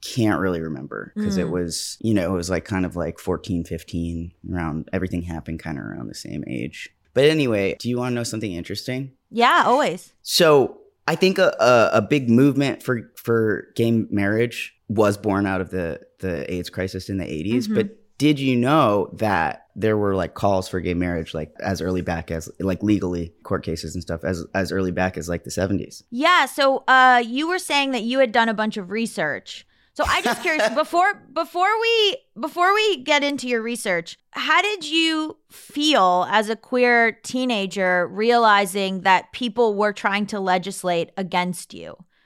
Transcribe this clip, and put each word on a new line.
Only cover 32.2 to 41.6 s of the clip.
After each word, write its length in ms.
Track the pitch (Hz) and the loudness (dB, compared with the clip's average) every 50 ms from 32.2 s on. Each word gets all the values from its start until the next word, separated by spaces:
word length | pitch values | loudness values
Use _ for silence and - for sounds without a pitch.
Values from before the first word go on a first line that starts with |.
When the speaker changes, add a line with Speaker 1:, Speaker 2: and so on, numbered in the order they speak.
| - _ _ - | -10 _ _ -10
Speaker 2:
before 340 | 233 311 - 339 349 370 403 | -10 -8 -2 2 2 4 4
we 280 | 427 427 440 381 262 254 | 4 2 2 0 -2 0
get 200 | 294 294 285 285 | 0 0 2 2
into 260 | 285 285 269 - 247 | 0 -4 -4 -4 -4
your 140 | 247 226 220 | -4 -4 -2
research, 560 | 233 240 226 - 214 180 170 170 - - - _ _ | -4 -6 -6 -4 -2 -2 -2 -4 -6 -14 -20 _ _
how 320 | _ - 254 269 311 339 370 | _ -8 -2 2 2 2 2
did 260 | 415 427 381 311 294 | 0 -4 -6 -8 -4
you 480 | 311 330 330 320 320 311 311 311 330 - _ _ | 0 0 0 2 0 -2 -4 -6 -8 -14 _ _
feel 760 | - - - - - 294 294 311 294 233 190 180 180 180 180 - | -20 -20 -20 -12 -6 -2 0 2 4 4 4 4 4 2 0 2
as 180 | 202 214 214 208 | 2 0 0 0
a 80 | 226 | -4
queer 560 | 214 - - - 247 247 240 240 233 233 226 214 - _ | -8 -6 -4 0 2 4 4 4 4 4 2 0 -4 _
teenager 840 | - - 254 254 254 240 208 196 190 170 202 190 185 180 180 175 | -8 -6 -4 -2 -2 -2 -2 -4 -4 -4 -2 0 2 2 0 0
realizing 960 | 156 185 196 214 233 240 240 233 220 208 202 202 185 180 202 196 190 190 190 170 | -2 -4 -2 2 4 4 6 6 6 4 4 2 0 -2 -2 -2 -2 -4 0 2
that 300 | 196 185 175 - - - | 4 4 4 2 -2 -8
people 420 | - 254 240 196 240 240 220 208 | -6 -6 -6 0 2 2 2 2
were 180 | 196 208 208 202 | 2 0 0 -2
trying 340 | - - 208 196 208 208 | -2 -2 -2 0 0 -2
to 140 | 196 - 208 | -4 -4 -4
legislate 720 | 190 190 180 185 170 196 190 - - 185 175 170 165 - _ | 0 2 0 0 0 -4 -10 -6 -4 -2 -2 -2 -2 -4 _
against 580 | - 196 170 175 180 180 180 175 - | -8 -8 -4 -2 -2 -2 -2 -4 -8